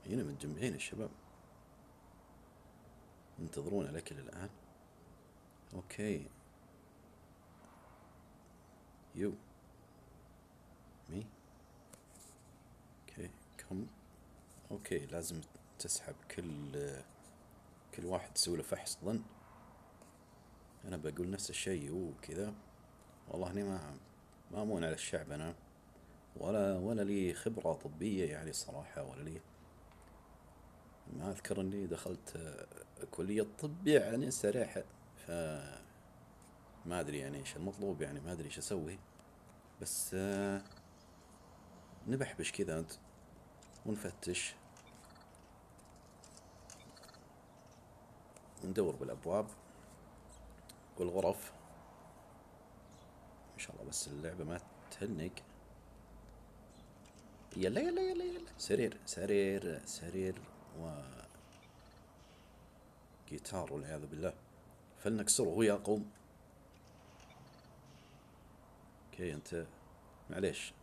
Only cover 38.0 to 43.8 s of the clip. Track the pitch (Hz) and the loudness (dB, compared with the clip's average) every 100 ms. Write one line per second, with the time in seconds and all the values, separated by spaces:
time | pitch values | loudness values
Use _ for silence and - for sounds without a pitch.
38 | 73 71 78 87 73 - - 98 80 95 | 0 -2 -4 -2 -2 -4 0 0 0 -4
39 | - - - - - - - - - - | -10 -18 -18 -18 -20 -20 -20 -6 -2 0
40 | - 92 98 98 101 98 - - - - | 2 4 4 6 6 4 0 -14 -18 -18
41 | - - - - - - - - - - | -18 -18 -18 -18 -18 -18 -18 -18 -16 -8
42 | - 131 135 - 80 - 92 80 82 - | 2 4 2 0 0 4 4 4 2 -4
43 | - - - - - - - - | -12 -18 -18 -18 -18 -18 -18 -6